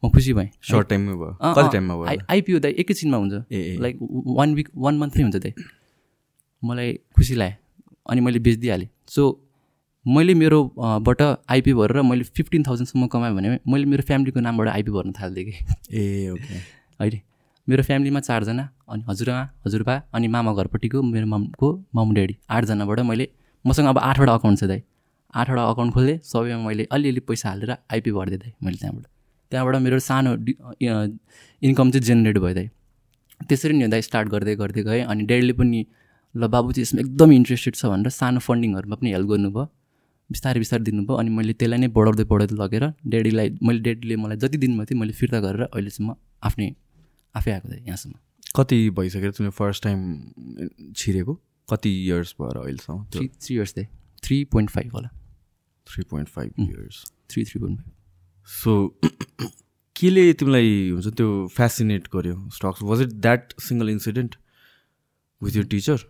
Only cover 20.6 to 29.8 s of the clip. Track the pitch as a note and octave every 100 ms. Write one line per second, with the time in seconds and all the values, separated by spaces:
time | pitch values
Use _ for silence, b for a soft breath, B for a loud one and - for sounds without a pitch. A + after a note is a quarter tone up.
20.6 | F#2+ G#2+ A2+ B2+ B2+ A2+ A2 G#2+ G#2 -
21.6 | C3+ F3+ - A#2 A2+ G#2 F#2+ G#2 _ A2+
22.6 | A2 G#2 G#2 A2 B2 A2+ C3 _ _ _
23.6 | B2 C3+ C#3+ C3 B2+ C3+ C#3 A2+ A2 G2+
24.6 | G2 F#2+ - _ _ _ _ A#2+ B2 B2+
25.6 | A#2 A2+ A#2+ A#2 B2+ D#3+ - A#2+ A#2 A#2
26.6 | A2+ G#2+ A2 C#3 D3 B2 B2 A2+ A2 F#2+
27.6 | G#2 B2+ _ A2+ A2 G2+ F#2 F#2 A#2 -
28.6 | F#2+ F2 G2 F#2+ A#2+ _ _ _ _ C3
29.6 | B2+ C3+